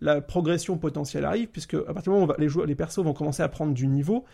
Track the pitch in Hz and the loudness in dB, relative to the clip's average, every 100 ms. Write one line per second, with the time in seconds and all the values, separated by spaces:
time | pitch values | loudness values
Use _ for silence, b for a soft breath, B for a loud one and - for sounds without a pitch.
0 | 147 147 - 180 160 170 - 170 160 147 | 2 2 2 0 2 0 0 -2 -2 -4
1 | 147 147 143 208 226 - - - - 160 | -4 -4 -2 -2 -4 -8 -6 -4 -4 -4
2 | 185 196 170 151 151 156 147 143 160 - | 2 4 4 4 2 2 0 -2 -2 0
3 | 160 139 151 139 160 - 151 127 135 139 | 0 0 -2 -2 -2 -2 -2 0 2 2
4 | 147 233 B | 2 0 B